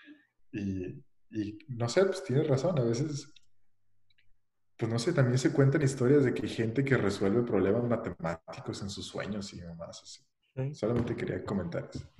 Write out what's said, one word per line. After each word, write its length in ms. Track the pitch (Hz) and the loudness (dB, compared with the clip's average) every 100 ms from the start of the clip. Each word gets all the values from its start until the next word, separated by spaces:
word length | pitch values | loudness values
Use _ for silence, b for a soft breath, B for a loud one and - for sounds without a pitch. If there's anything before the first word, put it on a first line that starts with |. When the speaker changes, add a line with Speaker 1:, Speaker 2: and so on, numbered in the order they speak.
| B B B _ - | B B B _ -14
Speaker 1:
Y, 360 | 107 101 95 90 139 - _ _ | -8 -6 -6 -8 -12 -18 _ _
y 280 | 110 101 - - | -8 -6 -8 -12
no 180 | 117 117 | -6 0
sé, 160 | 175 | 2
pues 180 | 196 - - | 2 0 0
tienes 220 | 131 151 | 0 2
razón, 300 | 131 170 160 | 2 2 0
a 40 | |
veces, 480 | 117 117 156 143 - - - - - _ _ _ _ _ - - _ _ _ _ | 0 0 -2 -6 -12 -20 -20 -20 -20 _ _ _ _ _ -20 -20 _ _ _ _
pues 140 | 117 | -2
no 60 | 117 | 0
sé, 140 | - | 0
también 240 | 170 123 127 | 4 4 4
se 160 | 160 | 2
cuentan 280 | - 135 156 | 4 4 6
historias 420 | 139 - 123 147 123 | 2 2 6 6 6
de 80 | |
que 100 | - | 2
hay 60 | 104 | -4
gente 340 | - 113 117 | -2 -2 0
que 140 | 139 120 | 2 4
resuelve 460 | 98 95 98 113 | 2 2 2 2
problemas 400 | 120 101 92 110 | 2 2 4 2
matemáticos 1000 | 120 117 - 90 82 85 - - - - | 2 -2 -2 -6 -4 -6 -10 -12 -10 -8
en 80 | 101 | -8
sus 160 | 98 92 | -8 -10
sueños 480 | - 87 104 98 | -8 -6 -6 -8
y 80 | 87 | -12
demás, 400 | 85 82 85 - | -14 -12 -14 -14
así. 180 | - - _ _ _ - | -18 -20 _ _ _ -8
Speaker 2:
Ok. 180 | 131 | -8
Speaker 1:
Solamente 420 | 147 107 120 117 113 | -4 -2 0 0 -4
quería 280 | - 95 - | -4 -4 -4
comentar 440 | 208 175 - - | -4 -2 -6 -8
eso. 120 | - - | -12 -14